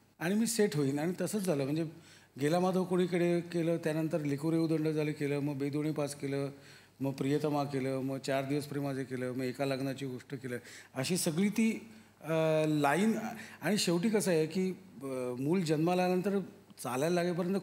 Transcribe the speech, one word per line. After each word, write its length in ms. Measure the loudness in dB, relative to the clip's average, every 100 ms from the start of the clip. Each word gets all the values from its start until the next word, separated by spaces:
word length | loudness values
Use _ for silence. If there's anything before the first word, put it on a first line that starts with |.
| _ -8
आणि 160 | -2 0
मी 120 | 0
set 280 | 2 2 2
होईन. 240 | 0 0
आणि 140 | 0 -2
तसंच 200 | -2 -2
झालं, 220 | 0 0
म्हणजे 220 | 0 -2 -2 -6 -20 -20 -18 -2
गेला 180 | 2 4
माधव 240 | 4 2
कोणीकडे 580 | 2 2 2 2 2 2
केलं, 360 | 0 -2 0 0
त्यानंतर 440 | 0 0 0 0
लिकुरे 360 | -2 -2 0 2
उदंड 300 | 2 2 0
झाले 240 | 0 -2
केलं, 280 | -2 -2 0
मग 180 | -2 -2
बेदोणी 340 | -2 -2 -2
पास 240 | -2 -4 -4
केलं, 340 | -4 -4 -4 -8 -18 -20 -20 -6
मग 120 | -4
प्रियतमा 520 | -2 0 2 2 0
केलं, 360 | 0 -2 -2 -2
मग 180 | -4 -4
चार 280 | -2 -2 0
दिवस 200 | -2 -2
प्रेमाचे 380 | -4 -4 -4
केलं, 300 | -6 -4 -4
मग 100 | -4
एका 220 | -4 -2 -2
लग्नाची 400 | 0 -2 -4 -6
गोष्ट 280 | -10 -10
केलं, 240 | -10 -8 -8 -10 -20 -10
अशी 240 | -4 0 0
सगळी 320 | 0 2 2
ती, 380 | 2 2 0 -6 -18 -20 -12
अ, 60 | -2 2 4 4 4
लाईन. 520 | 4 4 4 4 2 -2 -8 -14 -6
आणि 160 | 0 0
शेवटी 320 | 2 2 2
कसं 220 | 2 4
आहे 140 | 2 2
की, 280 | 0 -2 -4 -12 -12
अ, 20 | -8 -4 -4 -2
मूल 220 | 0 2
जन्माला 420 | 2 2 2 2
आल्यानंतर 360 | 2 2 2 -2 -4 -10 -20 -12
चालायला 320 | -6 -2 2 2
लागेपर्यंत 400 | 2 0 -2 -2